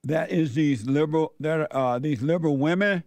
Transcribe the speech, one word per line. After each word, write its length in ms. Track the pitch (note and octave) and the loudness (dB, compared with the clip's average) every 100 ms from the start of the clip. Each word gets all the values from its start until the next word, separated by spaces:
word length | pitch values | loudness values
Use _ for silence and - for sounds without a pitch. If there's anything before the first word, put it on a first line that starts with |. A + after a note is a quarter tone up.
That 280 | C3 D#3+ E3 | -2 -2 0
is 220 | F#3 D#3+ | 0 0
these 320 | B2+ D3+ C3 A2+ | 2 2 0 0
liberal, 480 | C#3+ D#3 D#3 D#3 - | 0 2 0 -2 -4
that, 320 | D3+ D#3+ D#3 | -4 -2 -2
uh, 280 | C3+ C3 B2 | -2 0 0
these 220 | D3+ C3 | -2 -2
liberal 360 | C3+ F3 D#3+ C#3 | 0 0 0 2
women 460 | D3+ F3+ G3+ F#3 | 2 2 2 0